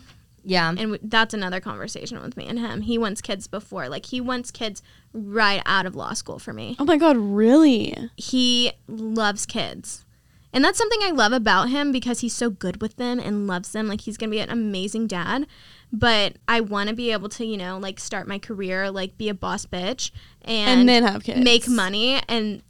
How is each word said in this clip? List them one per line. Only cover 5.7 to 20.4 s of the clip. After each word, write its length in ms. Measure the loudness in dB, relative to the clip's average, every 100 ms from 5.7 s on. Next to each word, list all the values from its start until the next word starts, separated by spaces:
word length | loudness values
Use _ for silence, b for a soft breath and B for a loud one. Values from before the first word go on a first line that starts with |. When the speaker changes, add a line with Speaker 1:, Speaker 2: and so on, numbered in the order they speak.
| 0
Speaker 2:
of 100 | 0
law 200 | -6 -8
school 240 | -8 -10 -12
for 140 | -12
me. 200 | -12 -10 -2
Speaker 3:
Oh 60 | 2
my 100 | 6
God, 200 | 6 6
really? 760 | 4 4 8 8 8 6 0 -6 -12 -12
Speaker 2:
He 560 | -4 0 2 4 2 -2 -12
loves 580 | -10 -4 0 0 -2
kids. 600 | -6 -6 -6 -8 -14 -16 _ _ _ _ _
And 140 | 2
that's 140 | 2 2
something 220 | 0 0
I 80 | 0
love 220 | 2 4
about 360 | 4 4 4 4
him 240 | 0 0
because 280 | 0 -2 -4
he's 120 | -4
so 140 | -2 -2
good 320 | -2 -6 -4
with 160 | -8 -4
them 220 | -4 -2
and 280 | -2 -2 -2
loves 260 | -4 -6
them. 140 | -4 -4
Like, 140 | -4
he's 140 | -8 -8
gonna 140 | -4
be 80 | -4
an 80 | -2
amazing 580 | -2 -2 -2 -4 -4 -4
dad. 400 | -2 -2 -2 -4 b b b b
But 440 | 0 4 4 2 -2 0
I 140 | 0
wanna 320 | 0 -2 -2
be 180 | -2 -2
able 160 | -2 -4
to, 140 | -6
you 140 | -6 -4
know, 180 | -6 -8
like, 220 | -8 -10
start 260 | -8 -8 -6
my 120 | -8
career, 520 | -8 -8 -4 -2 -2
like, 280 | -4 -8 -6
be 100 | -6
a 60 |
boss 320 | -4 -4 -6 -6
bitch 440 | -6 -4 -4 -6 b b b